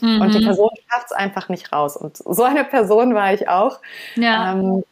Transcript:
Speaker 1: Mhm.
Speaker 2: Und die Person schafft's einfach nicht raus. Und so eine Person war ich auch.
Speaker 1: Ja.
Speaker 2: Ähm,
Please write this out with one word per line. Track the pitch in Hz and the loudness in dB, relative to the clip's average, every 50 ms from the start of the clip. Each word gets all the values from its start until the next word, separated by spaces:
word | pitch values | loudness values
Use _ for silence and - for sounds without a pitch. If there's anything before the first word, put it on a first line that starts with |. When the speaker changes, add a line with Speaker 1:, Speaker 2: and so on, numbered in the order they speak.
| - | -2
Speaker 1:
Mhm. | 226 220 214 | 0 2 2
Speaker 2:
Und | 214 214 214 | 2 4 4
die | 214 220 | 4 4
Person | 220 196 185 208 226 - - _ - | 2 2 2 2 0 0 -4 _ -4
schafft's | 233 247 247 - - | -4 -4 -4 -4 -6
einfach | - 196 196 196 190 180 - | -6 -4 -4 -6 -8 -8 -8
nicht | 185 175 - - - | -8 -10 -8 -6 -4
raus. | 147 147 143 143 | -2 -2 -2 -4
Und | - - 156 - - | -8 -12 -14 -14 -12
so | - - 180 175 240 | -8 -4 0 0 2
eine | 254 277 302 269 | 2 2 0 -2
Person | 277 - 269 220 185 208 214 233 254 240 | 0 0 0 2 4 4 4 4 4 2
war | 208 202 196 196 | 2 2 0 0
ich | 208 - - | 0 0 0
auch. | 180 180 208 262 262 - - - - - - - - | 0 2 2 0 -2 -4 -14 -20 -20 -20 -18 -10 -4
Speaker 1:
Ja. | 233 233 233 226 220 226 185 190 | -2 0 0 0 0 0 -2 -2
Speaker 2:
Ähm, | 190 190 190 196 196 185 - | -2 0 0 0 -2 -4 -6